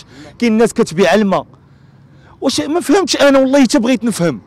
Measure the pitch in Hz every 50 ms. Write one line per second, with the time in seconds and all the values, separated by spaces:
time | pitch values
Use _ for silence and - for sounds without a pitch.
0 | - - - 135 - - - - 240 240 214 220 233 208 - - 226 - 160 165
1 | 202 165 175 214 214 196 180 156 120 - - _ _ _ _ _ - - _ _
2 | - _ _ - - - - _ - 277 - - 302 285 302 349 - - 285 403
3 | 359 - - 285 269 285 269 269 269 262 262 285 269 226 - 285 208 240 262 -
4 | - 240 190 - 170 170 131 95 -